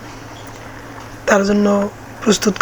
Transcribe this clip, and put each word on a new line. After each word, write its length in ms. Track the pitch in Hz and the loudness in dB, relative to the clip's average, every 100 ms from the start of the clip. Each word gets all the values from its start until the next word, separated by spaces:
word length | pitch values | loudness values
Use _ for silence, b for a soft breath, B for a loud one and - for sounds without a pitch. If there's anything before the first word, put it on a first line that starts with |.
| - - - - - - - - - - - - | -14 -14 -14 -14 -14 -14 -14 -14 -14 -14 -14 -6
তার 180 | - 202 196 | 2 4 6
জন্য 180 | 208 202 202 208 - - - | 4 4 4 2 -4 -16 -2
প্রস্তুত 340 | 226 196 214 190 | 2 4 4 2